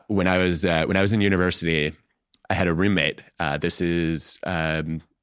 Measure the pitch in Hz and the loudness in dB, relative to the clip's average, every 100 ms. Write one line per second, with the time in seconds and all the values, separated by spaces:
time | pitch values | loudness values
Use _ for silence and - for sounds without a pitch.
0 | - 101 92 92 90 85 87 82 73 95 | -2 0 2 2 2 0 0 0 2 2
1 | 98 110 101 95 90 - 85 80 76 - | 2 2 2 2 2 0 0 0 0 -6
2 | _ _ _ _ - 101 92 82 98 92 | _ _ _ _ -6 -2 0 2 2 2
3 | 73 - - - 80 73 85 - 87 85 | 0 -4 -12 -6 -4 -2 -2 -2 -2 0
4 | 82 80 - - - 87 80 80 78 80 | 0 -2 -6 -8 -6 -4 -2 -2 -4 -8
5 | - _ | -12 _